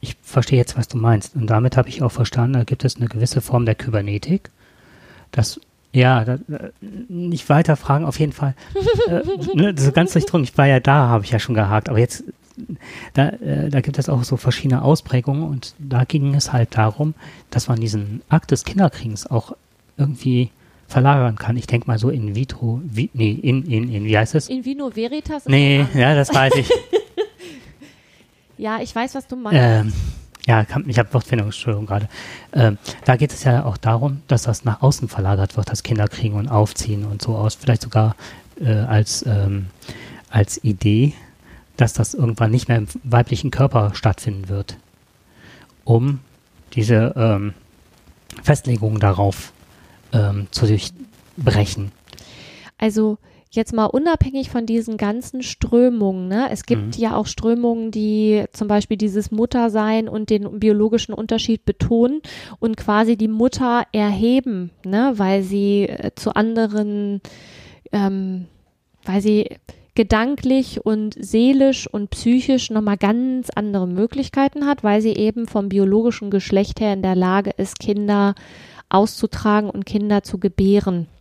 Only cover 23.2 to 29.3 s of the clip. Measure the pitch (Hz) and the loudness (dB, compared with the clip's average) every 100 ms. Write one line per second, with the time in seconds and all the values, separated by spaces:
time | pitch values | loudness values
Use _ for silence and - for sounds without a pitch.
23.2 | 107 104 - 131 170 110 120 107 107 107 | -2 0 0 0 0 -2 -2 -4 0 2
24.2 | 113 156 - 262 247 277 277 208 233 302 | 2 0 -2 -8 -6 -6 -6 -6 -6 -6
25.2 | - 302 151 135 139 139 139 139 123 151 | -8 -8 2 4 4 4 2 2 4 4
26.2 | 139 - 135 - 127 494 - 359 - - | 2 2 4 2 2 0 2 -4 -4 -8
27.2 | 427 _ 359 285 - - 285 _ _ _ | -8 _ -20 -20 -20 -20 -20 _ _ _
28.2 | _ _ _ - 214 220 - 226 254 269 | _ _ _ -10 -8 -6 -6 -6 -6 -8
29.2 | - | -12